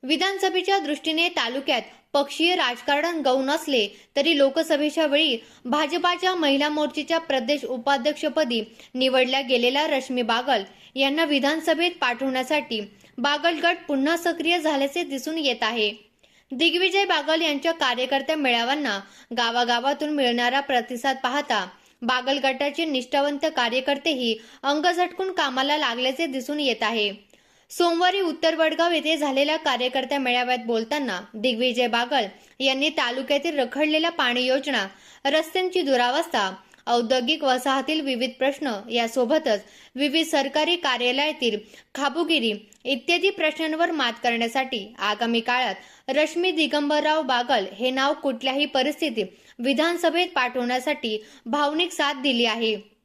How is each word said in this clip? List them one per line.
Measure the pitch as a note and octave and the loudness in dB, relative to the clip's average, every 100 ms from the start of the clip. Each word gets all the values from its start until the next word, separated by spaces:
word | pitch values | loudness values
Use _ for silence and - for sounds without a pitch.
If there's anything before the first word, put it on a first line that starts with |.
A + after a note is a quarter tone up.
विधानसभेच्या | B3+ D4+ F#4 G4 F#4+ F#4 F#4 G4 | 0 0 0 0 0 0 2 0
दृष्टीने | D4 D4 D#4+ D#4 E4+ | 0 -4 -2 0 0
तालुक्यात | F4 A#3 B3+ C#4 B3+ - - _ | 0 -2 -4 -2 -2 -2 -18 _
पक्षीय | C#4+ C#4 - E4 F4+ | 0 0 0 0 2
राजकारण | C4+ A#3+ - C#4+ E4 E4+ | 0 0 0 0 0 0
गौण | C#4 C4 C4+ | 2 2 2
असले | D#4 D#4+ B3+ G3+ - _ - | -2 0 0 0 -6 _ 0
तरी | C#4+ D4+ | 2 4
लोकसभेच्या | C#4 C4+ D#4+ D4+ D4+ D4 D#4 | 4 2 0 2 2 0 2
वेळी | C#4+ D#4+ A#3 - - B3 | 2 2 0 -6 -16 -2
भाजपाच्या | D4 D4+ E4+ F4 F4 F#4 F#4 | 0 0 0 0 0 0 2
महिला | D4+ C#4 D4 | 2 2 2
मोर्चाच्या | D4+ D4+ D4+ D4 E4 | 0 -2 -2 -2 -2
प्रदेश | E4 C4+ A#3 D4 A#3+ | 0 -2 0 -2 -2
उपाध्यक्षपदी | B3+ A#3+ C#4 C4+ D4+ D4+ D#4+ D4+ A#3 G#3+ - - | -4 0 2 0 -2 -2 0 0 0 -4 -12 -12
निवडल्या | B3+ C4 B3+ B3+ C4 | 0 2 4 2 0
गेलेल्या | B3+ B3 A#3+ C4+ D#4 | 2 2 2 2 0
रश्मी | C#4 C4 B3 | 0 -2 -4
बागल | A3+ A#3 B3+ A#3+ G3 - - C4 | 0 0 2 0 -2 -14 -14 -2
यांना | C4+ D4 E4 | 0 2 2
विधानसभेत | C#4+ C#4 D#4 D#4+ D#4 F4 F4 | 2 2 0 0 2 0 0
पाठवण्यासाठी | B3+ A#3+ C4+ B3+ B3+ D4+ D4 A3 G3+ - - - | -2 0 -2 -2 0 -2 -2 -8 -8 -16 -20 -4
बागल | B3+ D4 E4 D#4+ | -2 2 0 2
गट | E4+ F4 - | 0 0 -2
पुन्हा | C#4 C#4 E4+ | 0 0 0
सक्रिय | E4+ E4 D#4+ F4 | 0 -2 0 0
झाल्याचे | D4+ C#4+ C#4 - | 0 0 -2 -2
दिसून | C#4 C4+ C#4 D#4+ | -6 -6 -6 -2
येत | C#4 A#3+ | -2 -2
आहे. | A3 A#3 G#3+ A3 _ _ _ _ _ | -2 0 -2 -4 _ _ _ _ _
दिग्विजय | B3+ E4 E4 F#4 F#4+ G4 | 0 0 2 2 2 2
बागल | E4 C#4+ D#4+ | 0 2 0
यांच्या | D#4+ C#4+ E4 | 0 0 -2
कार्यकर्त्या | E4 C4+ B3 B3+ C4+ C4+ D#4 | 0 0 0 0 -2 0 -2
मेळाव्यांना | C4 A#3 A#3 D4 C#4 G3 G3 - - A#3 | 0 0 0 -2 -2 -4 -8 -20 -10 -2
गावागावातून | A#3 A#3+ A#3+ A#3+ C4 D4 D4+ | 0 2 2 2 0 -2 -2
मिळणारा | D4 B3+ A#3+ B3 C4 | 0 0 2 2 0
प्रतिसाद | C#4+ B3+ A#3 B3 C#4 C4 | 0 -2 0 -4 -2 -2
पाहता | B3 C#4 C#4+ A3 F#3 - _ _ | -2 -2 0 -2 -2 -12 _ _
बागल | A#3 B3+ B3+ C#4+ | -2 0 0 0
गटाचे | C4+ C4 C#4+ C#4+ E4 | 0 0 -2 -2 -2
निष्ठावंत | C4 B3+ C#4+ C#4+ C#4+ D#4+ D#4 | -2 0 0 0 0 -2 0
कार्यकर्तेही | A#3+ B3+ C4 C#4 E4 C4+ A#3+ A3 - - | 0 0 0 0 0 0 -2 -4 -8 -6
अंग | C4+ D4 F4 | -2 0 2
झटकून | F4 F4+ F4+ F#4+ | 2 -2 -2 -4
कामाला | F#4 C#4+ C4 C#4 D4+ | -2 -2 0 0 0
लागल्याचे | C#4 A#3 B3+ C4+ E4 | 0 0 -2 0 -2
दिसून | C4 B3 D4 | -2 -4 -2
येत | C#4 A3+ | -2 0
आहे. | A3 A#3 G#3 G3+ _ _ _ _ _ | 0 0 -2 -4 _ _ _ _ _
सोमवारी | - F4 E4+ F4+ G4 | 0 2 4 2 2
उत्तर | F4+ D4 E4 D#4+ | -2 2 0 2
वडगाव | D#4+ D#4 E4+ | 0 2 2
येथे | E4 D4 D#4+ | 2 2 0
झालेल्या | C#4+ C4 D4 D#4 | 0 2 2 2
कार्यकर्त्या | D#4 B3 B3 C4 B3+ C#4+ | 0 0 0 0 -2 -2
मेळाव्यात | B3+ B3 B3 B3+ A3+ | 0 0 0 -2 0
बोलताना | A3+ A3+ D4 C4 F3+ G3+ | -2 0 -2 -2 -4 -8
दिग्विजय | A3 A#3+ A3+ B3+ A#3 A#3+ | -2 -2 0 0 0 0
बागल | A#3 A#3+ C#4 G3+ - - _ | 0 0 -2 -2 -8 -20 _
यांनी | C4+ C4 D4 | -2 0 0
तालुक्यातील | D#4 B3+ B3+ C4+ C#4+ D#4 D4 | 0 -2 -2 -2 0 0 -2
रखडलेल्या | A#3+ C4+ D4+ D#4 E4 | -2 0 0 2 0
पाणी | E4+ B3+ A#3+ | 0 0 0
योजना, | B3+ C4 C#4 B3+ G3 - - - C4+ | 0 0 0 -2 -4 -8 -20 -6 0
रस्त्यांची | D#4 D#4+ F#4 F#4 F#4 | 0 0 -2 0 0
दुरावस्था, | C#4+ C4+ B3 C#4 E4 A#3+ G3 F#3 - _ - | 2 2 2 0 0 0 -2 -4 -18 _ 0
औद्योगिक | A#3+ A3+ C4 B3 D#4 | 0 2 0 2 0
वसाहतील | C#4+ B3+ C4+ C4+ C4 D#4 | 2 2 2 0 0 -2
विविध | C#4 B3 B3 A#3 | -2 -2 -4 0
प्रश्न | C4+ C#4 C#4+ G#3 A3 | -2 0 -4 -6 -2
यासोबतच | A#3 A#3 C4 A#3+ D#4 D#4 G#3 - - - B3+ | -2 0 0 2 2 2 -2 -2 -20 -16 -2
विविध | C#4+ D4 D#4+ | 0 2 2
सरकारी | D4+ C#4 D4+ D#4 F4 | 0 0 0 0 0
कार्यालयातील | F4 A#3+ B3 B3+ D4+ D4+ A#3+ G#3 - - _ - | 0 0 0 0 0 0 -2 -2 -8 -20 _ -4
खाबुगिरी | C4+ C#4 E4 D#4+ A3+ G#3 - _ | -2 0 0 2 0 -4 -10 _
इत्यादी | B3 C4+ C4+ E4+ F#4+ | -4 -4 0 2 2
प्रश्नांवर | G4+ D#4+ D#4 D#4+ D#4 E4+ | 0 -2 0 -4 0 0
मात | D#4+ B3 A3+ | 0 -2 0
करण्यासाठी | B3 A#3 A#3 C4 B3+ B3 G3 A#3 | -2 0 -2 -2 -4 -6 -10 -6
आगामी | G3 G#3 A#3 A#3 | -4 -2 0 0
काळात | A3+ B3 B3 F#3+ - - - | 0 0 0 -4 -12 -18 -2
रश्मी | C4+ D#4 E4 F#4 | 0 0 0 0
दिगंबरराव | D#4+ D4+ D4 C#4+ D4+ D4+ D#4 | 0 0 0 0 0 2 0
बागल | C4+ C4 - B3+ F#3+ G3 | 2 0 2 0 0 -4
हे | B3+ | -2
नाव | C4 C4+ | 0 0
कुठल्याही | D4+ C#4+ A#3 C4 C4+ D4 | 0 -2 -2 -2 0 0
परिस्थितीत | C4+ B3+ C#4+ D#4 A3+ G3 - - - | 2 0 0 -2 -2 -6 -8 -20 -4
विधानसभेत | B3 C#4 D#4+ F4 F4 E4 F4+ | 0 2 2 2 2 2 0
पाठवण्यासाठी | D#4+ B3 B3 A#3+ B3+ B3+ D4 A#3 G#3+ G#3+ - A#3 | 0 -2 0 -2 -2 -2 -4 -4 -6 -8 -18 -4
भावनिक | C#4+ D4 D#4 F4 | 0 0 0 -2
साथ | - C#4+ | 0 -2
दिली | C#4+ C#4 A#3+ A#3 | 0 0 2 0
आहे. | A3 A3+ G#3 - _ | 0 -2 -2 -8 _